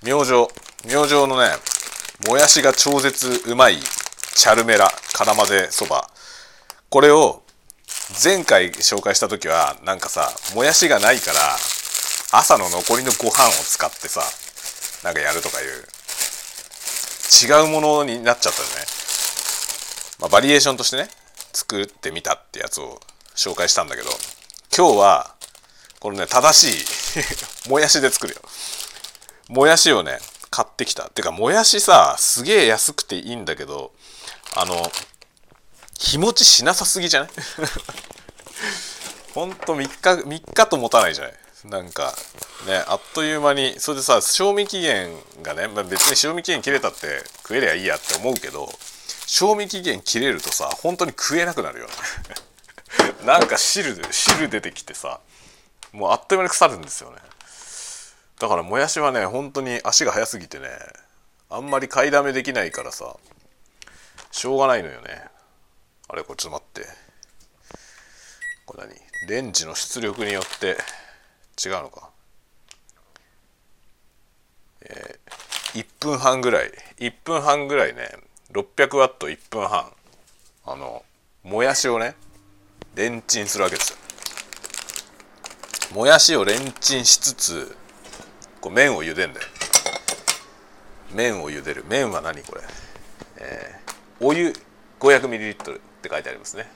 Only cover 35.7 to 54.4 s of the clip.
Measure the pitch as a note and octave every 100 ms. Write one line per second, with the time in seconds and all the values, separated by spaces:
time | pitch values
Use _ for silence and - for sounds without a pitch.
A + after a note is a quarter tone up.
35.7 | - - - - - G3+ A#3 - - B2+
36.7 | F#3 G#3+ F#3+ F3 C#3+ D3+ - C#3+ - D#3
37.7 | - - - - - - - - - -
38.7 | - - - - - - - F3+ F#3 -
39.7 | D#3 C#3 - F#3 F3+ B2+ D#3+ - - G#3+
40.7 | D3+ A#2 A#2+ F#2 D2 C2 - - - G2+
41.7 | G2 F2+ D#2+ C#2+ - - - - - F#2+
42.7 | F#2+ - G2 - - D3+ D#3 D3 C#3 C3
43.7 | - - C#3 C3 A#2 - - G3 G3+ G3+
44.7 | G3 E3 A2 F2+ E2 - - D#2 D2+ G#2
45.7 | G#2 F#2 F2+ - - D3 E3+ E3+ D#3 -
46.7 | C#3 G2 - D#2 C#2 - - - A#2+ A#2+
47.7 | D#2+ F#2 D#2 - - A#2 A#2+ - C#2 C#2
48.7 | - - - - - - - F#3+ G#3 G3+
49.7 | G3 F3+ G2 - A#2 C3+ F#2+ - - C#2+
50.7 | - E3 F3+ E3+ - - D#3 F3 E3 E2
51.7 | A#1+ A#1 - - - - - - _ _
52.7 | - - - C3+ - A2 E3 C#3 G#2+ -
53.7 | G3 D#3+ F#2+ F2 - - D3+